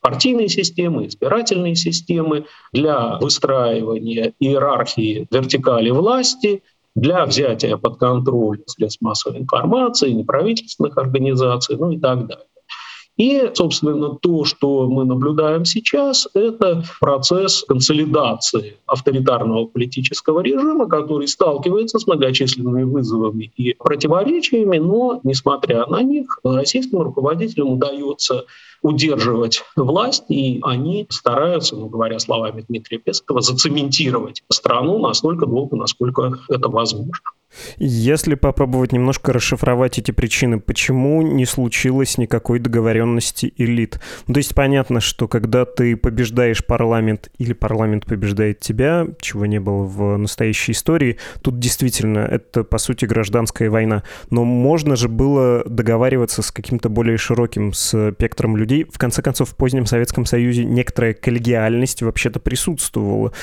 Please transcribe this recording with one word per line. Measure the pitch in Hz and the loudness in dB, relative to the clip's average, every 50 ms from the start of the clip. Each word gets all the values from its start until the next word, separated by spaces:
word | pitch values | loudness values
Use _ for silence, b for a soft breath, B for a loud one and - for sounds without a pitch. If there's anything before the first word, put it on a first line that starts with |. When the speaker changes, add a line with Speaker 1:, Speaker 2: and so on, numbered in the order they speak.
Speaker 1:
партийной | - 123 127 127 - 254 247 233 214 185 | -2 -2 0 2 2 2 2 2 0 0
системы, | - 202 185 170 - 180 175 170 156 117 101 | 0 -2 -2 -2 -2 -2 -2 0 -2 -2 -4
избирательной | 98 - - - 135 196 233 226 - 202 180 180 170 170 | -6 -6 -4 -2 0 0 0 0 0 -2 0 0 0 -2
системы, | 165 - 170 165 - - - 170 165 160 156 151 147 151 B B B B B - | 0 -2 -2 -4 -4 -4 -2 -2 0 0 0 -2 -2 -4 B B B B B -2
для | 131 151 156 147 127 117 113 107 - | 0 2 2 2 0 0 -2 -2 -2
выстраивания | 120 113 - - - - 135 131 120 117 117 113 113 110 113 113 113 113 113 117 113 113 - _ | 0 0 0 0 2 2 2 2 2 0 0 -2 -2 -4 -4 -4 -4 -4 -4 -2 -4 -4 -2 _
иерархии | 135 135 139 135 139 143 131 117 117 - - 117 110 107 107 107 110 - | 0 0 2 2 2 0 0 0 -2 -2 -2 -2 -2 -2 -2 -4 -4 -2
вертикали | - 131 127 127 - 135 127 - 123 117 113 120 | 0 0 0 0 -2 0 2 2 2 2 2 2
власти — | 127 143 185 220 254 262 254 254 - - - 208 202 196 - _ _ _ _ _ _ | 2 2 2 2 2 2 0 -2 -2 0 0 0 0 -2 -6 _ _ _ _ _ _
для | - 120 147 180 180 151 | 0 0 2 2 2 0
взятия | 127 - 139 147 123 113 113 - 110 110 | 0 0 0 0 0 0 0 -2 -2 -2
под | 104 - 117 120 - | -2 -2 -4 -2 0
контроль | 127 123 127 123 127 135 123 120 113 107 104 104 - | 0 0 2 2 0 0 0 2 0 0 -2 -4 -8
средств | - - - 110 104 - - | -14 -6 -4 -4 -4 -4 -4
массовой | 226 - - - - - 120 127 | -4 -4 -4 -4 -6 -6 -8 -8
информации, | 127 131 - 120 127 165 226 262 254 240 240 - 147 131 | -4 -2 -2 0 2 2 2 2 2 0 2 0 0 2
неправительственных | 117 110 107 - - 139 180 220 226 226 - - - - 151 143 143 | 0 0 -2 0 0 0 0 0 -2 -2 -6 -10 -4 -4 -4 -2 0
организаций, | - 131 131 127 135 131 135 131 127 131 123 123 123 - - - 135 | -2 -2 0 0 0 0 2 2 2 2 2 0 0 -2 -4 -4 -2
ну | 160 175 | -2 -2
и | 156 | -2
так | 170 143 127 127 123 113 | 0 0 0 0 0 -2
далее. | - - - - _ _ _ _ B B B B B B B B B _ | -6 -10 -16 -18 _ _ _ _ B B B B B B B B B _
И, | - 220 262 285 277 254 - - | 0 2 2 4 2 0 0 2
собственно, | - 180 156 - - 156 151 147 151 147 143 131 | 0 0 0 0 0 0 0 0 0 -2 -4 -4
то, | - - 180 170 156 143 | -2 0 0 2 2 0
что | - - - - 139 139 135 131 127 | -2 -2 -2 0 0 2 2 2 2
мы | 131 135 131 | 2 2 2
наблюдаем | 127 127 127 131 147 151 151 156 151 156 165 170 | 2 0 2 0 0 0 2 2 2 0 0 0
сейчас, | 175 - 220 226 - - 285 277 277 254 - - - - | 0 -2 -2 -2 0 0 2 2 2 0 0 -2 0 0
это | 196 214 226 226 226 202 185 170 165 165 - - - | 0 0 0 0 2 2 2 2 0 -2 -6 -6 -2
процесс | - 143 139 135 131 - 175 185 190 190 - - - | 0 0 0 0 2 2 2 2 2 0 0 -2 0
консолидации | - 139 127 131 - 151 151 156 147 156 151 135 117 110 110 - - - 110 107 104 - - _ | 0 2 2 4 2 2 2 2 2 2 2 2 0 -2 -2 -2 -2 -2 -2 -4 -6 -12 -14 _
авторитарного | - - 131 - 143 135 131 131 135 123 117 110 113 110 113 117 | -4 -4 0 0 0 0 2 2 2 2 2 0 0 0 0 -2
политического | 113 - 123 123 123 - 135 123 - 147 - - - 156 170 | -2 -2 -4 -4 -4 -4 -4 -4 -4 -6 -2 -2 0 0 2
режима, | 190 240 277 262 285 311 311 294 233 | 2 2 0 2 0 0 0 0 2
который | 170 165 151 151 156 151 143 143 | 2 0 0 0 -2 -2 -2 -2
сталкивается | 143 - - - 160 143 139 139 180 185 214 226 226 - 220 | -4 0 2 2 2 2 0 0 0 0 0 0 0 -2 0
с | 220 | 2
многочисленными | 196 170 143 135 131 131 - 135 127 131 127 120 123 123 127 131 | 2 2 2 2 2 2 0 0 -2 -2 -2 -2 0 0 0 0
вызовами | 127 139 143 120 107 113 113 113 110 107 110 110 113 - | 0 0 0 0 0 0 0 0 -2 -2 -4 -8 -8 -6
и | - 123 123 123 | -4 -4 -4 -4
противоречиями, | - - - 147 143 - 151 165 185 208 277 339 339 - - 247 233 214 196 180 156 | -2 -2 -2 -2 0 0 0 2 2 2 0 0 0 0 0 0 2 2 2 2 2
но, | 160 170 202 233 247 254 247 254 - | 2 2 2 2 2 0 -2 -2 -2
несмотря | 135 135 131 - 143 139 - - - 120 117 123 | -2 -2 0 0 0 0 0 0 0 0 0 0
на | 143 - 208 | 0 0 0
них, | 254 269 285 294 262 - - - - | 0 2 0 -2 -2 -6 -10 -4 -2
российским | 127 131 131 147 - - 262 254 - 202 180 | 0 0 0 0 0 -2 -2 -2 0 -2 -2
руководителям | 156 131 127 143 131 147 160 170 220 220 - - 143 131 127 | -2 -2 -2 0 0 0 0 0 -2 -2 -2 -2 0 0 0
удаётся | 127 143 139 139 143 143 139 147 - - - 131 123 - B B B B B B B | 0 0 -2 -2 -4 -6 -6 -6 -4 -4 -2 -2 -4 -4 B B B B B B B
удерживать | - 160 151 131 151 156 139 113 110 120 117 117 117 113 - - - - _ | 0 0 2 2 2 2 2 2 2 2 2 2 0 0 -2 -4 -4 -4 _
власть, | 160 131 127 156 190 226 262 277 - - - | 0 0 2 2 2 2 0 -2 -4 -4 -2
и | 151 139 135 131 123 - - | -2 0 0 0 -2 -2 -2
они | 135 123 123 143 165 190 208 208 - | -2 -2 -2 -2 -2 -2 -4 -4 -6
стараются, | - - - 123 120 131 151 175 180 156 - - - | -10 -4 -2 0 0 2 0 0 0 0 -2 -2 -4
ну, | 104 110 | -4 -8
говоря | 110 110 113 113 113 113 | -6 -4 -4 -2 -2 -2
словами | 110 - - 123 113 113 107 107 110 110 | -6 -4 -2 -2 -2 -2 -4 -6 -10 -10
Дмитрия | - 117 110 107 - 117 | -8 -8 -8 -6 -8 -10
Пескова, | 113 - - - - - - 139 123 | -6 -6 -6 -6 -4 -4 -2 -2 0
зацементировать | 131 123 127 131 - 151 143 151 139 135 131 - 151 127 123 113 107 - - - - _ | 0 0 0 0 0 0 0 -2 -2 0 0 0 0 0 0 -2 -4 -6 -10 -16 -6 _
страну | - - - - 120 123 131 160 196 | -4 -2 0 0 0 2 0 0 0
настолько | 220 - 117 - - - 160 175 165 151 | 0 0 0 0 0 0 0 0 0 0
долго, | 127 117 127 139 135 139 | 0 0 -2 -2 -2 -4
насколько | 110 107 - - - 123 123 127 - 127 127 127 - - - | -4 -4 -6 -4 -2 -2 -2 0 0 -2 -2 -4 -6 -4 -4
это | 131 127 127 113 | -2 -2 -2 0
возможно. | 107 113 117 107 110 104 110 170 170 - - - - _ _ B B B B B B | 0 0 0 -2 -4 -6 -8 -8 -10 -10 -12 -12 -14 _ _ B B B B B B
Speaker 2:
Если | B - 135 120 113 110 127 151 156 - 165 143 | B -2 0 0 2 2 2 2 2 2 0 2
попробовать | 135 - 139 - - 139 123 127 127 127 120 131 | 2 2 2 2 2 0 2 2 0 0 2 2
немножко | 123 123 131 131 - - 143 123 | 2 2 2 0 0 0 0 0
расшифровать | 120 - - 135 - - 127 123 120 127 123 - - | 2 2 0 0 0 2 2 2 2 2 0 0 -2
эти | 104 - | -4 0
причины, | 107 - 127 110 - - 131 120 113 | 0 0 0 0 0 0 2 2 0
почему | 107 - - - - - - 131 127 131 143 151 160 | 0 -2 -2 -2 -2 0 0 2 2 2 2 2 2
не | 160 156 139 135 127 | 2 2 2 2 0
случилось | - - 139 123 117 - - - 127 127 135 135 - - | 0 0 -2 -2 -2 -2 0 0 2 2 2 2 0 0
никакой | - 117 - 123 113 - - 117 120 | -2 0 0 0 -2 0 0 0 0
договорённости | 120 123 117 117 110 113 113 110 117 120 117 117 - - - - 123 - - | 0 0 0 2 2 2 2 2 2 2 2 0 -2 -2 -4 -4 -4 -4 -2
элит? | - 120 117 117 117 113 - - B B B B B B | -2 0 2 2 0 0 -2 -4 B B B B B B
Ну, | - 123 | 0 0
то | |
есть | 143 143 - - | 0 0 2 2
понятно, | 147 139 135 139 135 131 - 127 117 | 2 2 4 4 2 2 2 0 0
что | - - - - 117 | 0 -2 -2 -2 -2
когда | 107 - 113 104 110 120 123 123 | -2 0 -2 0 2 2 2 2
ты | 123 - - 123 120 117 | 0 0 0 0 2 2
побеждаешь | 110 - 123 113 117 123 110 117 123 123 117 110 - - | 2 0 0 0 0 -2 0 2 2 2 4 2 0 0
парламент | - 120 113 117 113 117 113 110 110 107 - - - - - | 0 0 2 2 2 2 2 2 0 0 -2 -6 -14 -8 -6
или | 123 117 | -4 -4
парламент | 117 - - 107 113 110 110 107 107 104 - | -2 -2 -2 -2 0 0 0 0 0 -2 -2
побеждает | - 113 98 107 101 101 107 107 104 104 - | -2 -2 -2 0 -2 0 0 0 0 -2 -4
тебя, | - - 107 110 127 151 170 175 165 - - - | -6 -4 0 0 2 2 2 2 0 -2 -6 -10
чего | - - - 101 104 | -10 -8 -4 -2 -2
не | 104 107 104 | 0 0 0
было | 95 101 101 98 98 | 0 0 0 0 -2
в | 95 98 101 101 101 101 | -2 -2 -2 0 0 0
настоящей | 101 104 101 - - 113 110 107 - - - | 0 -2 -4 -2 -2 -2 0 0 -2 -2 -2
истории, | 110 - - - 160 165 143 120 110 B B B B B | -4 -2 0 0 2 2 2 0 -2 B B B B B
тут | - 143 123 120 | -4 -4 -2 0
действительно | 120 120 - - 135 123 - - 113 107 107 107 | -2 -2 0 0 0 0 0 0 0 0 2 0
это, | 110 - - 113 - _ - 120 110 | 0 0 -2 -2 -4 _ -2 -2 0
по | - 117 | 0 -2
сути, | 110 - - 123 - 123 | -2 -2 -2 -2 -2 -2
гражданская | 104 113 113 107 101 107 120 113 - - - 117 110 | 0 0 0 0 2 2 0 0 0 -2 -2 0 2
война. | 110 113 110 113 107 101 B B B B B B | 2 2 2 2 0 0 B B B B B B
Но | 113 120 120 | 0 2 2
можно | 120 123 123 123 139 165 160 147 147 135 | 2 2 4 4 4 4 4 2 2 2
же | 113 120 117 | 2 0 0
было | 113 113 131 139 143 139 131 123 120 117 - | 2 2 2 4 4 4 4 4 4 2 0
договариваться | - 117 117 113 117 117 113 127 127 131 127 117 - - - 107 | -2 -2 0 2 2 4 4 4 4 4 2 2 0 0 -4 -4
с | - | -4
каким-то | - - - - 127 117 - | -6 -8 -4 -4 -4 -2 0
более | 113 104 120 117 117 113 | 0 0 2 2 2 2
широким | 107 - - 117 117 120 117 - 101 104 101 95 | 0 0 0 2 2 2 0 0 -2 -2 -2 -2
спектром | - - - - 110 107 107 98 - 117 113 - - - 110 110 | -4 -2 0 0 0 0 0 0 0 -2 -2 0 -2 -2 0 0
людей. | 107 110 113 135 156 - | 0 0 2 2 0 0
В | - - | -2 -4
конце | - 131 120 - - | -2 -2 0 0 0
концов, | - 147 127 - 131 - | 0 0 0 0 -2 -2
в | - | 0
позднем | - 135 127 127 131 120 | 0 0 2 2 0 0
Советском | 107 123 117 120 - - 131 120 | 2 2 0 0 0 -2 -2 -2
Союзе | - 123 120 120 123 120 120 117 | 0 2 2 2 2 2 0 0
некоторая | 113 117 123 123 - - - 120 113 104 | 2 2 0 0 0 0 0 0 0 -2
коллегиальность | - - 127 120 117 117 120 120 113 110 110 117 120 131 127 - - | -2 -2 -2 -2 0 0 2 2 2 2 2 2 2 0 -2 -2 -2
вообще-то | 120 113 - - - 120 - - | -2 -2 -2 -2 -2 -2 -2 0
присутствовала. | - - 123 - - 185 160 - - - - 110 104 101 104 107 110 107 B B | 0 0 0 0 -2 -2 -2 -4 -4 -4 -2 -2 0 0 0 0 0 -2 B B